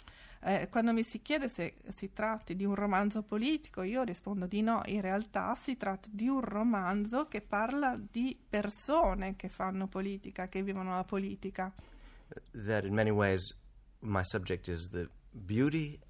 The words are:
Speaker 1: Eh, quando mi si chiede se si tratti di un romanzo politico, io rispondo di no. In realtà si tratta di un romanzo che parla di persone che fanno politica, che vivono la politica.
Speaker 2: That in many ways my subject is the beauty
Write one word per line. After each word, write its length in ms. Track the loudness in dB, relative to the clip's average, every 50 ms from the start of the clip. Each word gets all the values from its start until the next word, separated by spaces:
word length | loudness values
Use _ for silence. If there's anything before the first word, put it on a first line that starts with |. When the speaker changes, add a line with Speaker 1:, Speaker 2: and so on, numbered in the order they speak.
| -20 -20 -20 -20 -20 -20 -18 -6
Speaker 1:
Eh, 280 | 0 0 2 2 0 0
quando 240 | 0 2 4 4 4
mi 100 | 2 0
si 180 | -2 -4 -8
chiede 280 | -2 0 0 0 0 -2
se 260 | -2 -2 -4 -4 -6 -10 -14 -12
si 240 | -10 -8 -10 -8 -4
tratti 420 | -2 -2 0 -2 -2 -4 -6 -4
di 80 | 0 0
un 100 | 0 0
romanzo 500 | 2 2 4 4 4 4 2 0 -2 -4
politico, 580 | -2 -2 0 2 2 0 0 -2 -8 -6 -4
io 220 | -4 -2 0 0 -2
rispondo 420 | -2 -4 -6 -6 -4 -4 -4 -4
di 160 | -2 0 2
no. 200 | 2 2 2 2 0
In 160 | -2 -2 -2
realtà 520 | 0 0 0 0 -2 -2 -2 -2 0 0 -2
si 200 | -2 -2 -4 -4
tratta 320 | -2 -2 -4 -4 -4 -8 -10
di 200 | -4 0 2 2
un 100 | 2 2
romanzo 880 | 0 0 0 2 4 4 4 4 2 2 2 2 0 0 0 0 -2
che 140 | 0 -4 -8
parla 560 | -4 0 2 2 2 2 2 2 2 2 0
di 400 | -2 -8 -6 -2 0 0 0 -2 -6 -8 -2
persone 840 | -2 0 0 0 -4 -6 0 2 4 6 6 6 4 2 -2 -4 -4
che 140 | -6 -8 -10
fanno 380 | -4 -2 -2 -2 0 -2 -4
politica, 600 | -2 -2 -4 -2 -2 -4 -6 -8 -10 -8 -6 -8
che 160 | -4 -4 -4 -2
vivono 320 | -2 -2 -2 -2 -2 -2
la 80 | -2 -2
politica. 720 | 0 -2 -2 -2 -2 -6 -6 -8 -8 -4 -4 -6 -6 -6 -12 -20 -20 -20 -20 -20 -20 -20 -20 -18 -16 -16 -16 -16 -12
Speaker 2:
That 340 | -10 -6 0 2 2 2 2
in 80 | 2 4
many 160 | 4 4 4
ways 440 | 6 6 6 6 4 4 2 -2 -6 -8 -20 -20 -20 -20 -20 -20 -20 -10
my 240 | -4 0 0 2 2
subject 460 | 0 -2 -2 0 -2 -2 -2 -2 -4
is 200 | -4 -4 -6 -6
the 180 | -6 -6 -6 -6 -10 -20 -20 -18
beauty 680 | -16 -14 -6 0 2 4 4 4 4 0 -2 -4 -8 -12 -16